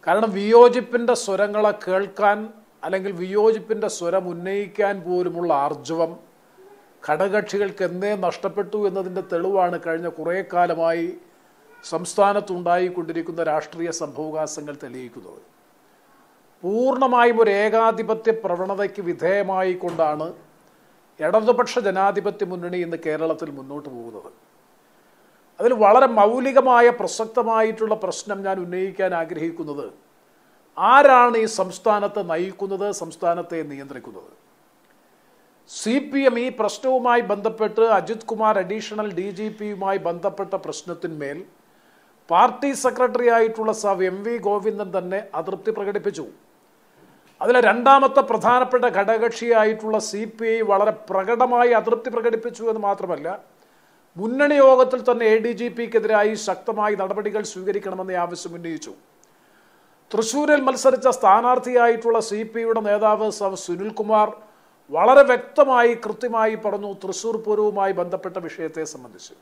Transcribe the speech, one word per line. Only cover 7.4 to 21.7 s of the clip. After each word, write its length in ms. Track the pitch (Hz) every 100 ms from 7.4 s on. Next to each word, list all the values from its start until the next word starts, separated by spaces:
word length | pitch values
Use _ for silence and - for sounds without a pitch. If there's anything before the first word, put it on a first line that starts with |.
| 208 202 202 - 180
എന്നേ 240 | 180 202 208 180
നഷ്ടപ്പെട്ടു 540 | - 196 196 196 214 202
എന്നതിൻ്റെ 340 | 190 185 180 180
തെളിവാണ് 460 | 170 175 196 180 170 170
കഴിഞ്ഞ 260 | 165 175 160
കുറേ 200 | 160 180 185
കാലമായി 520 | 175 175 165 165 165 170 - _ _ _ _ _ - -
സംസ്ഥാനത്തുണ്ടായിക്കൊണ്ടിരിക്കുന്ന 1500 | 165 175 - 202 202 202 180 175 175 185 180 160 165 165 165 160
രാഷ്ട്രീയ 400 | 151 151 165 170 165
സംഭവവികാസങ്ങൾ 760 | 151 135 156 156 156 - 147 143 135
തെളിയിക്കുന്നത്. 560 | 127 123 120 90 - _ _ _ _ _ _ _ _ _ _ _ _
പൂർണ്ണമായും 720 | 175 214 262 254 262 247 240 226
ഒരു 100 | 226 196
ഏകാധിപത്യ 680 | 214 220 226 220 220 220 226 220 196
പ്രവണതയ്ക്ക് 580 | 175 185 196 202 196 175
വിധേയമായിക്കൊണ്ടാണ് 1160 | 175 160 196 190 190 185 180 175 165 160 151 160 - _ _ _ _ _ _ _ _
ഇടതുപക്ഷ 600 | 156 214 220 240 240